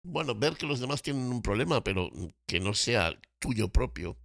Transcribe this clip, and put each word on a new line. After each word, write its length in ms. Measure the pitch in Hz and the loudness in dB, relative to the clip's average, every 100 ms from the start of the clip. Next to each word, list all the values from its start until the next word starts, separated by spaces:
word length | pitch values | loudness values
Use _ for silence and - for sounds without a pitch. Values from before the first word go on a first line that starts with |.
bueno, 320 | - 147 139 110 | -4 -4 -2 2
ver 200 | 147 165 | 0 0
que 120 | 156 | -2
los 120 | 135 | -2
demás 220 | 131 143 | -2 -4
tienen 220 | - 139 | -2 -2
un 180 | 127 123 | -2 -2
problema, 420 | 107 101 165 139 | 0 0 2 2
pero 280 | 98 95 90 - 85 - - | 2 -2 -2 -6 -10 -10 -4
que 120 | 85 | 0
no 140 | 95 | 0
sea 460 | - - 117 82 - - _ | 0 2 4 2 -2 -16 _
tuyo 300 | - 113 104 | -2 0 4
propio 500 | - 127 - 85 - | 2 2 -4 -8 -8